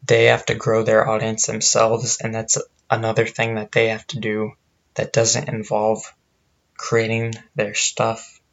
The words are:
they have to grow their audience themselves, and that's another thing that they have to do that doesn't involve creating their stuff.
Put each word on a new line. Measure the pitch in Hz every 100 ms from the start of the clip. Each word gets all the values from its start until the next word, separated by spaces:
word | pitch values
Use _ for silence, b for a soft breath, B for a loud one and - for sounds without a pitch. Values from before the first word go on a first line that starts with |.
| -
they | 117 113
have | 117 -
to | 113
grow | - 113
their | 113 110 113
audience | 110 113 110 -
themselves, | 113 - - 113 113 117 -
and | 117
that's | 110 110 - - _ _
another | 117 110 110 110
thing | - 113 113
that | 107
they | - 113
have | 107 -
to | 120
do | 110 107 107 - _ _ _
that | - 110
doesn't | - 113 123 -
involve | 110 107 107 107 110 - _ _ _ _ _ _ _
creating | - 117 110 113 117 113 - -
their | 104
stuff. | 104 - - 113 113 - - _